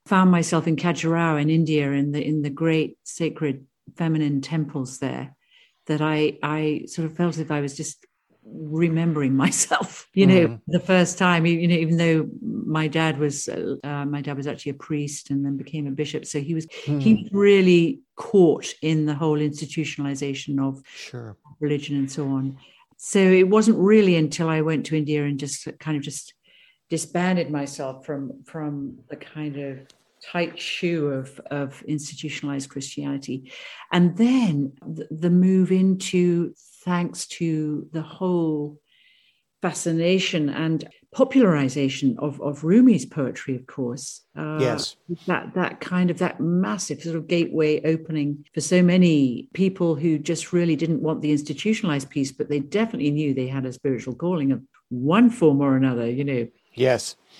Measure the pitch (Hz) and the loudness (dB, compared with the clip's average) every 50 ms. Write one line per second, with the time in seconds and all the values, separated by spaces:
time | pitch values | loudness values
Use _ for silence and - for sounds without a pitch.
0 | _ - 202 185 185 185 180 170 160 - 175 160 - 175 160 139 - 175 165 - | _ 2 4 4 6 6 6 4 2 2 0 0 2 0 0 0 0 -2 -2 0
1 | 165 165 165 165 170 165 156 147 147 151 160 160 165 151 156 151 143 139 139 139 | -2 0 0 2 2 2 2 2 2 2 2 2 2 2 2 0 0 0 0 0
2 | 139 147 143 147 - - 156 156 143 147 139 - 165 165 160 160 151 - - _ | 0 -2 -2 -4 -2 -2 -2 -2 -2 -4 -4 -2 0 2 2 2 0 -2 -6 _
3 | _ - - - 165 156 156 - 156 143 135 135 - _ _ _ _ - - - | _ -16 -8 -6 -4 -4 -4 -4 -4 -4 -4 -6 -10 _ _ _ _ -20 -8 -4
4 | 170 165 160 156 151 143 143 139 135 - 160 165 151 - - 147 131 127 - - | -2 0 0 0 0 0 -2 -2 -4 -4 -4 -4 -4 -4 -6 -8 -8 -8 -8 -8
5 | 143 131 127 127 131 131 - _ _ _ _ _ _ _ _ _ _ - 151 151 | -8 -6 -6 -8 -10 -12 -16 _ _ _ _ _ _ _ _ _ _ -4 -2 0
6 | 151 156 156 151 151 151 - - - 147 151 156 156 151 151 - - - - - | 0 0 2 2 0 0 0 -4 -6 -4 -4 -2 -2 -2 -2 -4 -6 -8 -8 -6
7 | 165 160 160 - 175 175 151 156 156 139 156 147 143 139 135 - - - - - | -6 -6 -4 -2 -2 -2 -2 -4 -4 -4 -4 -4 -4 -4 -8 -10 -10 -12 -12 -16
8 | _ _ _ _ _ _ _ _ _ - - 156 160 147 151 160 170 170 160 160 | _ _ _ _ _ _ _ _ _ -20 -16 -14 -10 -6 -2 0 0 2 2 0
9 | 170 170 160 151 143 131 135 135 139 - - - - - - - - - - - | 0 0 0 0 0 2 2 2 2 0 0 -2 -2 -2 -2 -2 -2 -6 -10 -16
10 | - _ _ 190 196 185 190 180 170 113 117 113 - - 156 180 - - 185 180 | -20 _ _ 4 6 8 8 8 6 4 0 -6 -6 -4 -4 -2 0 2 4 4
11 | 175 170 - - 190 180 175 165 160 170 170 165 170 175 175 165 165 160 170 165 | 4 2 2 2 4 4 6 4 4 2 2 2 2 2 2 2 2 2 2 2
12 | 170 165 160 160 151 - - - - - - 110 120 - 156 156 156 156 139 160 | 4 4 2 2 0 -2 -6 -10 -10 -8 -8 -6 -4 -2 -2 -2 -2 0 0 0
13 | 160 160 160 135 151 147 143 139 - - - - - - 139 139 - 143 147 143 | 0 0 0 0 -2 -2 -2 -4 -6 -6 -6 -6 -6 -6 -6 -6 -8 -8 -8 -6
14 | 143 143 147 143 139 147 139 135 139 147 131 - - 143 139 139 - - 160 147 | -4 -4 -6 -6 -6 -6 -8 -6 -8 -8 -8 -8 -10 -10 -10 -10 -8 -6 -6 -4
15 | 147 143 143 - - - 143 139 139 139 143 135 135 - - 156 147 143 135 143 | -4 -6 -8 -12 -8 -4 -4 -2 -2 -2 -4 -6 -8 -8 -8 -8 -6 -6 -6 -6
16 | 151 147 - 151 - - - 147 139 139 170 160 156 - - - - 143 147 143 | -6 -6 -6 -10 -10 -8 -8 -6 -6 -4 -4 -6 -6 -8 -14 -12 -6 -4 -2 2
17 | 135 220 226 208 - - 196 196 202 202 202 196 185 185 180 170 170 165 135 - | 4 4 4 4 2 -2 0 4 6 6 6 6 8 6 6 6 4 2 0 -4
18 | _ _ _ - - - - 202 180 160 - - - - - - - 156 160 156 | _ _ _ -16 -6 2 6 6 6 6 6 2 -2 -10 -12 -6 -2 0 0 2
19 | 151 151 147 143 165 156 151 151 151 147 147 - 160 139 - 165 151 135 - - | 0 0 -2 0 0 0 0 2 0 -2 -4 -6 -10 -8 -6 -6 -6 -4 -6 -6
20 | 143 139 139 135 143 139 135 135 - - 143 139 135 135 135 135 135 - - - | -6 -6 -4 -4 -4 -6 -6 -6 -6 -4 -2 -2 -2 -2 -4 -6 -12 -20 -20 -20
21 | - - - 123 117 113 101 - _ _ - _ 151 147 147 147 147 147 143 139 | -18 -16 -14 -14 -14 -14 -16 -20 _ _ -10 _ -4 -2 -2 -2 -2 -4 -4 -2
22 | 135 135 135 - 147 135 135 135 131 135 135 - - _ _ _ _ _ _ _ | -2 -4 -4 -6 -4 -2 -2 -2 -4 -6 -8 -10 -18 _ _ _ _ _ _ _
23 | - - - 202 190 185 185 185 185 185 202 214 220 226 220 - 180 196 214 220 | -10 0 2 4 6 8 8 6 6 6 6 6 6 6 4 4 6 6 6 8
24 | 208 190 175 165 156 151 151 - 170 160 160 156 151 160 160 143 - - 160 156 | 8 6 4 4 2 0 -2 -2 -2 0 0 0 0 0 -2 -2 -2 -2 -2 -2
25 | 151 143 151 147 143 143 143 135 151 143 139 - - 139 - _ - 160 156 147 | 0 0 -2 -2 0 -2 -4 -4 -6 -8 -10 -10 -12 -14 -16 _ -8 -6 -4 -4
26 | 143 147 143 - - - _ _ _ _ _ _ _ _ _ _ _ _ 165 156 | -4 -6 -10 -12 -14 -18 _ _ _ _ _ _ _ _ _ _ _ _ -6 -6
27 | - - - 175 180 185 185 175 165 139 151 147 139 139 - - 143 131 131 131 | -6 -4 -2 -2 0 2 0 0 -2 -2 -4 -6 -6 -8 -8 -10 -10 -10 -10 -12
28 | - - 151 139 139 127 127 - - - - 160 151 147 147 143 139 135 - - | -10 -10 -8 -8 -8 -10 -12 -16 -18 -14 -12 -10 -8 -8 -8 -8 -10 -12 -12 -16
29 | - _ 151 147 - - - 156 151 151 139 143 143 139 135 135 135 - _ _ | -18 _ -18 -18 -18 -16 -12 -10 -10 -8 -8 -8 -10 -10 -10 -12 -16 -20 _ _
30 | _ _ _ _ - - - 175 175 165 165 - - - - - - 175 170 165 | _ _ _ _ -18 -8 -4 -4 -4 -4 -6 -10 -10 -10 -8 -4 -2 -2 -2 0
31 | 147 143 139 135 131 135 - - - - 143 143 143 135 135 - - - 151 151 | -2 -2 -2 -4 -6 -10 -14 -18 -12 -8 -6 -6 -6 -6 -8 -12 -8 -6 -6 -6
32 | 147 - - - - 151 143 - - 143 139 139 135 - - 139 135 - - - | -6 -10 -12 -12 -10 -10 -8 -8 -6 -6 -6 -6 -8 -8 -10 -12 -12 -10 -10 -8
33 | 143 143 143 139 139 - 127 135 131 - - - - - - - - - - 180 | -6 -6 -6 -6 -6 -8 -10 -10 -10 -14 -18 -20 -18 -18 -18 -20 -8 -2 2 4
34 | 175 175 170 180 226 240 262 262 240 190 151 143 139 135 - _ - 175 160 160 | 4 4 4 4 2 4 4 4 2 2 2 0 -2 -4 -6 _ -14 -14 -12 -12
35 | - - 156 156 160 175 180 180 180 185 190 185 185 180 190 185 185 190 185 185 | -12 -12 -8 -2 0 4 4 6 6 6 6 4 4 4 4 4 4 2 2 0
36 | - - - 180 180 175 175 170 170 170 - - _ _ _ _ _ 180 180 175 | -2 -2 0 2 4 4 2 2 0 -2 -6 -12 _ _ _ _ _ -2 -2 -2
37 | 175 - - - - - - - 175 165 160 156 156 151 151 151 - - - 160 | -2 -4 -6 -10 -12 -12 -8 -4 -2 -2 -2 -2 -2 -4 -4 -6 -8 -8 -8 -10
38 | 156 - - - 185 185 180 175 165 160 156 151 147 147 147 147 _ _ _ _ | -10 -10 -8 -6 -2 -2 0 0 0 0 -2 -2 -4 -8 -10 -16 _ _ _ _
39 | _ _ _ _ _ _ _ _ _ _ _ _ - 180 - - - 175 165 165 | _ _ _ _ _ _ _ _ _ _ _ _ -4 -4 -4 -4 -4 -2 0 2
40 | 165 175 185 190 180 - - 170 151 143 - - 160 160 160 151 - - - _ | 2 4 2 2 2 0 0 0 -2 -2 -2 -2 -2 -2 -2 -2 -4 -8 -16 _
41 | _ _ - - 214 - - 269 247 190 165 147 139 131 135 151 139 135 135 - | _ _ 0 0 0 4 6 6 6 6 4 4 2 0 0 0 -2 -2 -2 0
42 | 147 135 117 - - 147 131 - - 143 143 - 156 160 185 233 254 262 214 139 | 0 0 0 0 -4 -6 -6 -6 -6 -6 -6 -4 0 4 6 6 8 6 6 4
43 | - - - 160 135 120 - - - - 131 123 127 - - - 131 120 120 - | 0 -4 -4 -4 -4 -4 -6 -8 -8 -8 -8 -8 -8 -12 -8 -6 -6 -6 -6 -8
44 | - - - - _ _ _ 151 151 151 156 156 135 123 117 - - - - _ | -12 -14 -16 -18 _ _ _ -10 -8 -6 -2 0 0 0 0 -2 -6 -10 -12 _
45 | _ - 175 - - - 175 - - - - 190 175 - - - - - 180 180 | _ -12 -12 -8 -4 -2 -2 -2 -4 -4 -4 -4 -4 -4 -6 -8 -10 -4 -2 0
46 | 185 175 170 - 185 175 - - - 165 175 180 190 208 214 190 - - 147 143 | 0 0 0 0 -2 -4 -2 -4 -2 0 0 0 0 -2 -4 -6 -6 -8 -8 -8
47 | 147 165 160 160 156 160 175 170 165 - - 160 156 151 151 151 - 156 160 160 | -8 -8 -8 -8 -4 -2 0 0 0 0 0 0 2 2 2 0 0 0 0 -2
48 | 160 - 156 156 143 143 143 143 - _ _ 160 147 - 185 180 180 175 175 185 | -2 -4 -4 -2 -2 -2 -4 -6 -12 _ _ -8 -2 2 4 4 4 6 6 6
49 | 180 175 160 147 139 127 117 117 - - - - 190 190 190 - 180 165 160 139 | 6 6 6 4 4 2 0 -4 -8 -10 -4 0 0 0 0 0 0 0 0 0
50 | 156 170 156 147 147 - 170 156 - - - 175 175 170 160 139 165 165 165 - | 0 0 0 0 0 -4 -4 -4 -4 -2 0 0 2 2 2 0 0 0 0 0
51 | - 151 160 - - 147 151 143 147 - 147 - - 214 220 214 - 175 147 139 | 0 -2 -2 -2 0 0 0 0 0 -4 -8 -4 -2 -2 0 0 0 -2 -2 -2
52 | 139 - - 147 135 135 - - 147 - 147 147 139 147 - 202 226 226 - - | -4 -4 -4 -4 -4 -4 -4 -6 -4 -4 -2 -4 -4 -2 -2 -2 -2 -2 -2 -2
53 | 139 147 147 147 156 143 131 131 127 127 135 135 135 131 127 - - 143 135 117 | -2 0 0 0 0 0 -2 -2 -4 -4 -4 -4 -6 -6 -8 -4 -4 -2 -2 -2
54 | 131 131 123 117 - 175 185 165 143 135 135 120 - _ _ _ _ _ 127 123 | -4 -8 -8 -4 -4 -2 -2 0 0 0 0 -2 -4 _ _ _ _ _ -8 -2
55 | 123 143 170 214 247 240 233 - 175 156 139 139 143 139 135 131 131 135 127 120 | 0 2 4 6 6 4 4 4 4 4 4 4 4 2 2 2 2 2 0 -2
56 | 117 117 123 131 143 139 135 123 117 117 - _ _ _ _ 117 127 131 127 113 | -2 -2 -4 -4 -4 -2 -2 -2 -4 -6 -10 _ _ _ _ 0 2 2 2 0
57 | - - - - _ _ _ - | -2 -6 -12 -16 _ _ _ -16